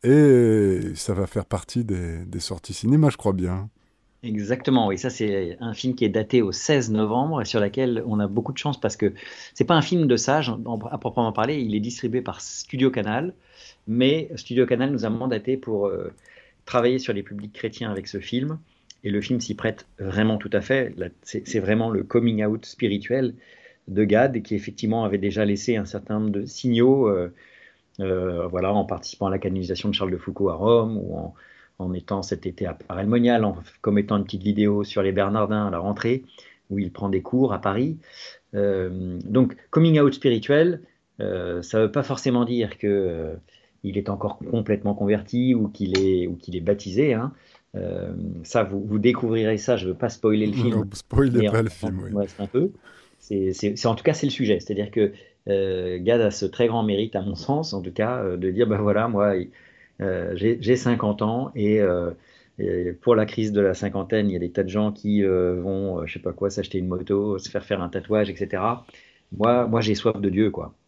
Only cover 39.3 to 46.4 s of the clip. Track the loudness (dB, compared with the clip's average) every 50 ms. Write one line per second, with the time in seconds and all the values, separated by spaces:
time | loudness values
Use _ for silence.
39.3 | 2 2 2 2 0 -8 -16 _ 4 4 6 6 6 6 6 4 4 4 2 2
40.3 | 2 2 2 2 4 4 4 4 2 -2 -8 _ _ _ _ _ _ -8 -6 -4
41.3 | -4 -4 -4 -4 -4 -6 -6 -2 2 2 2 2 2 0 -2 -2 -4 -2 0 0
42.3 | 2 2 0 0 0 -2 -2 -4 -4 -4 -2 0 2 2 2 0 -2 -4 -6 -8
43.3 | -8 -12 -14 _ _ _ _ _ _ _ -8 -4 -4 -4 -2 -2 -4 -2 -4 -4
44.3 | -4 -6 -8 -4 -2 -2 0 0 0 0 0 -2 -2 0 0 0 0 0 0 -2
45.3 | -2 0 2 2 4 2 2 -2 -2 -4 -4 -2 0 2 2 4 2 2 0 -2
46.3 | -4 -8